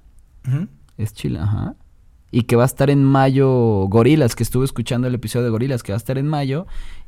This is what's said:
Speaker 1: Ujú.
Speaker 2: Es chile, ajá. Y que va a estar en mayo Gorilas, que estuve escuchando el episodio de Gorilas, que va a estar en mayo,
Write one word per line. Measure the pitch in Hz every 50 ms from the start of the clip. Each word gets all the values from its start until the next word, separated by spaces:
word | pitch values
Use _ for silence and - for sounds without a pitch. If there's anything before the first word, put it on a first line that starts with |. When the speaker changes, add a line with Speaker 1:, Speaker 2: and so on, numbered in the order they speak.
| _ - _ - _ _ _ - -
Speaker 1:
Ujú. | 131 131 147 190 - - _ - _ _
Speaker 2:
Es | - 110 104 -
chile, | - - 127 120 87
ajá. | 80 101 104 - - - - _ - - _ - - - _ _ _ -
Y | - 123 117
que | - 120
va | 117 123
a |
estar | 131 - - 139 139
en | 143 143 139
mayo | 135 139 135 135 135 131 135 135 131 131 123 117 113 107 98 95
Gorilas, | 98 98 117 117 127 156 156 139 113 -
que | - 120
estuve | - - 127 135
escuchando | 135 - - 113 - 127 120 127
el | 127 123
episodio | 113 - 110 - 123 123
de | 120
Gorilas, | 113 110 123 139 135 117
que | - - 98
va |
a |
estar | 113 - - 131 135
en | 135
mayo, | 151 156 147 143 131 135 156 196 - - - - - - - -